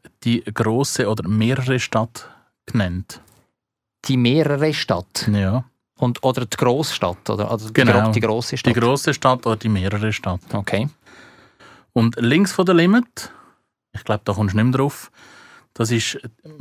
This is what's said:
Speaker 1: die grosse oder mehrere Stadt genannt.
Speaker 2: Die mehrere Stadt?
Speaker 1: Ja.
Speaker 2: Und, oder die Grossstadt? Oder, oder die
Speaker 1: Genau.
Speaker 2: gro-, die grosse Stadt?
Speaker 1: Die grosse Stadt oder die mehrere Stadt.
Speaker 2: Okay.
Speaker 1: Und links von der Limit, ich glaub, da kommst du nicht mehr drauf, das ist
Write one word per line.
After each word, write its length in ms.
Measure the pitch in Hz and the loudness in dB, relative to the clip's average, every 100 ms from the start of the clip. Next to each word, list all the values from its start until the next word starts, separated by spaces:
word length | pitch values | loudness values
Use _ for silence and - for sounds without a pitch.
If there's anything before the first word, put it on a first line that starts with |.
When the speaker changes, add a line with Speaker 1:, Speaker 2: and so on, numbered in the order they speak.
| - _ | -20 _
Speaker 1:
die 200 | 120 117 | -2 -2
grosse 640 | 107 101 113 117 139 - 104 | -2 -2 0 0 -2 -2 -2
oder 180 | 107 82 | -2 -2
mehrere 520 | 107 113 131 127 127 | 0 2 0 0 -2
Stadt 500 | - 113 113 - - - _ _ - | 0 -2 -2 -8 -20 -20 _ _ -6
genannt. 560 | 117 92 90 - - _ _ _ _ _ _ _ _ - | -4 -2 -4 -10 -18 _ _ _ _ _ _ _ _ -2
Speaker 2:
Die 120 | 127 | 2
mehrere 560 | 120 147 147 143 156 | 4 4 2 2 0
Stadt? 540 | 147 - 90 - - - | -2 -2 -4 -4 -6 -2
Speaker 1:
Ja. 320 | 104 95 120 - _ _ - | 0 0 -2 -4 _ _ -4
Speaker 2:
Und, 260 | 123 120 | -4 0
oder 220 | 131 127 123 | -2 -2 -4
die 120 | - | 0
Grossstadt? 720 | 123 131 151 - 90 87 - | 2 2 -2 -2 -4 -4 -6
Oder, 220 | 107 104 | -4 -2
oder 140 | 113 110 | -4 -2
die 60 | |
Speaker 1:
Genau. 300 | 113 120 120 110 | 2 4 4 4
Speaker 2:
gro-, 60 | |
die 80 | 110 | 2
grosse 380 | 110 110 - 131 | 0 -2 -4 -2
Stadt? 180 | - 117 | 0 2
Speaker 1:
Die 40 | |
grosse 340 | 117 139 - | 2 2 0
Stadt 320 | 139 131 127 120 | 2 2 2 0
oder 100 | 107 | -2
die 140 | 110 | 0
mehrere 420 | 101 95 101 110 | 0 -2 -2 -4
Stadt. 280 | 107 - 90 - | -4 -4 -6 -6
Speaker 2:
Okay. 360 | 101 101 98 143 - _ - - - - _ - - _ | -8 -2 -2 -2 -8 _ -20 -20 -20 -20 _ -20 -20 _
Speaker 1:
Und 220 | 120 113 117 | 0 0 2
links 320 | 120 156 196 | 2 2 2
von 140 | - 180 | 2 2
der 100 | 175 | 4
Limit, 560 | 175 226 240 - - - - _ _ _ _ | 6 4 0 -10 -18 -20 -20 _ _ _ _
ich 100 | - | -12
glaub, 200 | - 104 - | -4 -4 -2
da 80 | |
kommst 200 | 98 101 | -2 0
du 40 | 98 | 2
nicht 80 | 120 | 0
mehr 120 | 127 | 0
drauf, 300 | 143 - - _ - - - - _ | -2 -4 -20 _ -20 -20 -20 -20 _
das 180 | - 113 | -6 -2
ist 280 | 117 - - 117 _ 151 151 | -2 -2 -8 -14 _ -20 -16